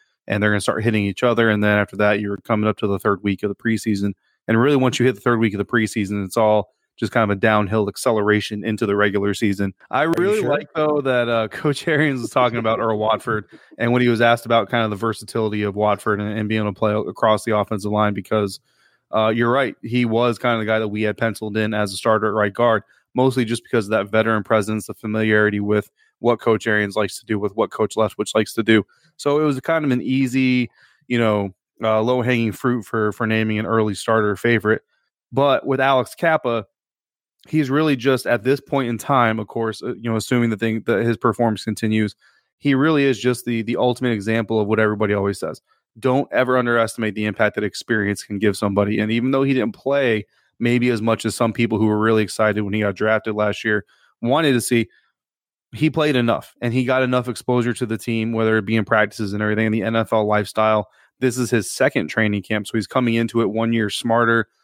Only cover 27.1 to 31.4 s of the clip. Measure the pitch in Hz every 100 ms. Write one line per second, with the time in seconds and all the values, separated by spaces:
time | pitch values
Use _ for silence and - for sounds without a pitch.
27.1 | - 101 104 101 107 101 - 107 110 107
28.1 | - 107 110 107 - 107 110 - _ _
29.1 | - 147 147 151 131 - 160 147 123 107
30.1 | 131 131 131 127 123 117 _ _ _ -
31.1 | 120 113 104